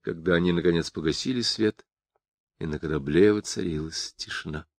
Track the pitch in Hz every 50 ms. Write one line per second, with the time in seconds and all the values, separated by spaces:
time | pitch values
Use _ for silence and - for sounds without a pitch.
0 | _ 107 92 82 82 90 87 85 87 90 87 87 78 90 85 85 78 - _ -
1 | 76 80 73 - - 127 127 123 113 - - - 110 107 - - _ _ _ _
2 | _ _ _ _ _ _ _ _ _ _ _ _ 82 80 76 73 - 76 78 76
3 | 67 71 73 85 98 104 104 104 - - - 110 98 90 80 76 78 80 - -
4 | - - _ - - - - - - - 76 76 - _ _